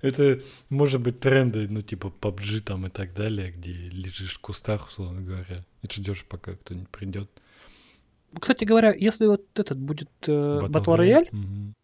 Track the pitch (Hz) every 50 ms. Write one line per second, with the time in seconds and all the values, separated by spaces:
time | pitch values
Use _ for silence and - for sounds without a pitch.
0 | - 135 131 135 143 139 131 127 - - - - _ _ 135 139 147 143 131 131
1 | 120 123 120 - - 135 135 135 131 123 107 107 107 101 104 107 104 - - 92
2 | - 98 87 - - 104 98 92 98 101 104 110 104 - 101 92 95 92 - -
3 | 98 90 87 98 104 110 110 101 92 90 85 87 85 87 87 87 87 90 87 92
4 | 92 92 90 - 95 90 - - _ - 98 - - - 107 104 - - - -
5 | 98 87 87 92 95 90 92 92 90 90 90 87 92 _ _ _ - - - 110
6 | 98 98 101 92 - _ - 87 _ - 90 90 _ - 92 90 92 - - -
7 | 101 95 92 98 98 98 _ _ _ _ _ _ _ - - - _ _ _ _
8 | _ _ _ _ _ _ _ - - - 262 - 226 202 220 226 220 220 202 -
9 | 190 214 214 - 220 214 208 202 202 _ _ - 202 - 143 131 135 139 151 147
10 | - - _ _ - - 151 147 143 143 147 147 143 143 147 156 - - 165 165
11 | 175 185 233 302 339 - - 104 101 - - 202 202 202 208 _